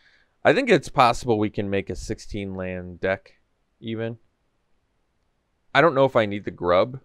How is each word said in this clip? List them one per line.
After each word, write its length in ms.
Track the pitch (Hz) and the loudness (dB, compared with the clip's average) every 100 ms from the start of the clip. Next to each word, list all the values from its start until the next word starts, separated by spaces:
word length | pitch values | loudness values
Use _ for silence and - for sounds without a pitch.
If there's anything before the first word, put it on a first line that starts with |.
| _ _ _ _ - | _ _ _ _ 2
I 60 | |
think 180 | 170 262 | 4 4
it's 200 | 170 - | 2 2
possible 500 | - 120 117 127 107 | 2 4 2 0 0
we 100 | 104 | 0
can 200 | - 101 | -4 -4
make 200 | 98 98 | -4 -4
a 60 | 92 | -8
sixteen 580 | - 107 - 104 98 | -10 -10 -10 -10 -10
land 460 | 95 92 92 90 87 | -8 -8 -10 -12 -6
deck, 360 | 92 98 _ _ _ _ _ _ | -4 -4 _ _ _ _ _ _
even. 380 | 113 110 113 117 _ _ _ _ _ _ _ _ _ _ _ _ _ _ _ | -10 -8 -8 -10 _ _ _ _ _ _ _ _ _ _ _ _ _ _ _
I 60 | 135 | 2
don't 160 | 160 135 | 4 4
know 80 | |
if 140 | 135 123 | 2 2
I 80 | 107 | 0
need 180 | 101 | -2
the 80 | 95 | -8
Grub. 480 | 82 87 90 120 131 | -4 2 2 2 -4